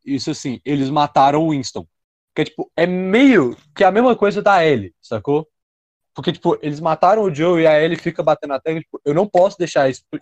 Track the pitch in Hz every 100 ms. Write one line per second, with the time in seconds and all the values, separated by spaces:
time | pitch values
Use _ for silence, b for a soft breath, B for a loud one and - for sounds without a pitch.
0 | - 135 160 147 143 113 127 147 135 151
1 | 147 151 139 147 160 143 123 104 82 _
2 | _ _ _ - 151 - - - 175 180
3 | 185 220 277 208 123 - _ - 190 196
4 | 254 226 202 196 202 190 160 127 92 -
5 | _ 113 139 147 160 _ _ _ _ _
6 | _ - 156 147 175 156 151 147 165 156
7 | 180 220 196 143 170 175 160 151 165 165
8 | 170 - 156 147 147 135 160 160 - -
9 | 143 151 208 180 185 - 170 156 135 131
10 | _ 151